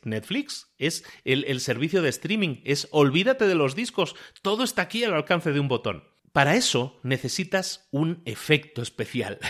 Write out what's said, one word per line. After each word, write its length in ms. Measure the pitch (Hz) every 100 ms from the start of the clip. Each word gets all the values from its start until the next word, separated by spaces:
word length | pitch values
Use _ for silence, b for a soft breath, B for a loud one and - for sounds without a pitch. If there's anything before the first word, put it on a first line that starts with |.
Netflix, 680 | 117 110 - 240 285 - - _
es 260 | 143 165 B B -
el, 200 | 131 135
el 160 | 131
servicio 420 | 139 117 156 190
de 60 | 156
streaming, 480 | - 156 214 185 127
es 260 | - 143 -
olvídate 560 | 151 143 147 214 262 208
de 80 | 175
los 200 | 139 143
discos, 400 | 240 - 175 - B -
todo 200 | 196 214
está 200 | 254 -
aquí 200 | 180 226
al 120 | 233 160
alcance 360 | 151 175 165
de 80 | 143
un 80 | 143
botón? 360 | 123 110 82 - _ _
Para 220 | - 139 208
eso 440 | 240 131 127 -
necesitas 880 | 123 131 127 - 180 190 185 - _
un 320 | 139 160 170 -
efecto 580 | 107 - 151 - -
especial, 560 | 117 - 110 123 104 101